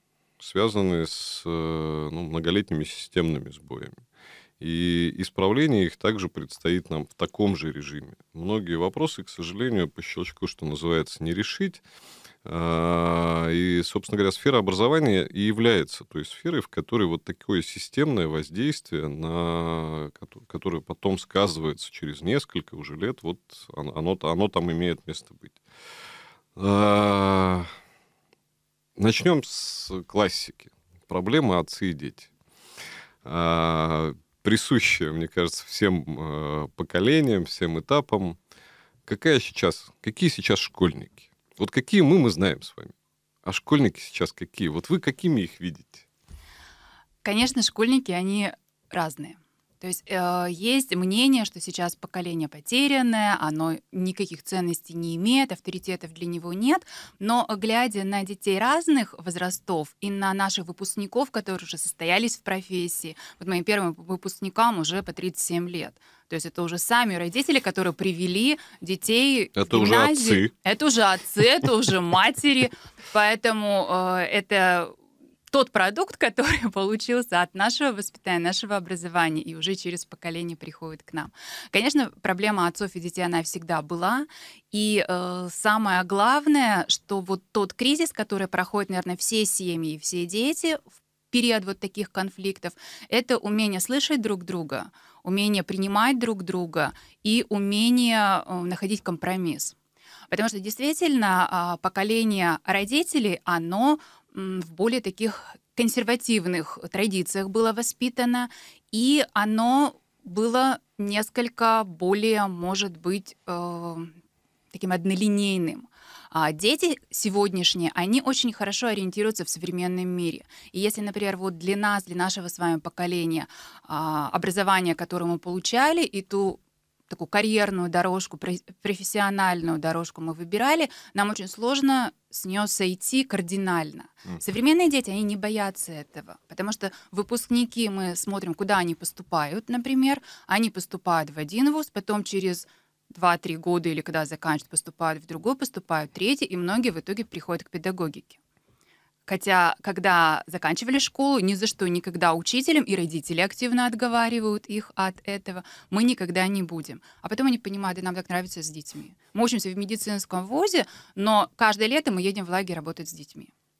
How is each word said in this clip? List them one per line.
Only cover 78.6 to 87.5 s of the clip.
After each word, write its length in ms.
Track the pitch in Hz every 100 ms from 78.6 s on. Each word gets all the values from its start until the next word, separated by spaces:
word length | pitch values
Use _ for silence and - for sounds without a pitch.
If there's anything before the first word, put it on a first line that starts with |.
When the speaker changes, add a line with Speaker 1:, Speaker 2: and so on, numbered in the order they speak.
| 208 202
Speaker 2:
образования 640 | 175 180 175 175 165 156
и 140 | 160 165
уже 200 | 190 190
через 300 | 180 175 -
поколение 500 | - 170 165 170 160
приходит 480 | 165 - 160 156
к 80 | -
нам. 220 | 156 147 - - - -
Конечно, 380 | 196 254 294 240 -
проблема 460 | 190 185 214 202 175
отцов 280 | - 196 180
и 60 |
детей, 240 | 175 185 175
она 180 | 170
всегда 380 | 165 180 165 160
была. 440 | 151 170 185 254 302 - - - _
И, 320 | 208 214 208 -
э, 440 | 180 180 180 180
самое 540 | - 214 214 208 185 180
главное, 800 | 196 220 285 294 294 240 190 -
что 320 | - - 196
вот 240 | 180 190 -